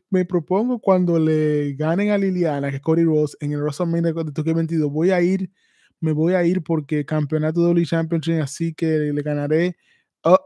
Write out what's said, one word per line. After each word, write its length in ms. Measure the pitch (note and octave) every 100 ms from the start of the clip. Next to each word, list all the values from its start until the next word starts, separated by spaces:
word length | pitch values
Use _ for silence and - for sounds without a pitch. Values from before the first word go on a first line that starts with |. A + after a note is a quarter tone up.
| _
me 160 | F#3 F3+
propongo 540 | F3+ D3 F#3 B3 B3
cuando 400 | - F#3 F3 E3+
le 540 | D#3+ D#3 D3+ D3 D3 C3+
ganen 340 | D#3 F3 G#3
a 80 | G3+
Liliana, 520 | G3 F3+ E3 C#3+ C#3
que 80 | C#3
es 40 |
Cody 220 | E3 E3+
Rhodes, 340 | E3 D3+ D3+ -
en 140 | D3
el 80 | D3
WrestleMania 500 | D3 C#3+ E3+ E3+ E3+
de 200 | D#3+ D#3
two 120 | C#3+
K 80 | D3+
veintidós, 400 | E3 D#3+ E3 D3
voy 200 | D3 F3+
a 100 | F3+
ir, 300 | F3 F#3+ F#3 _ _ _ _ _
me 100 | D#3+
voy 220 | D3+ E3
a 100 | F#3
ir 200 | E3+ F3+
porque 420 | D#3 D#3 C#3 D3+ C#3
campeonato 560 | D#3 C#3+ D#3 D#3 E3+
de 60 | E3+
W 80 | F3
W 80 |
E 20 | E3
Championship, 560 | E3 D#3+ E3 D#3+ E3
así 320 | C#3 - E3
que 400 | D#3 D#3+ D#3 D3
le 80 | D3
ganaré." 560 | D3 D3 C#3+ D#3 F3+ - _ _ _ _
Oh, 140 | E3 F#3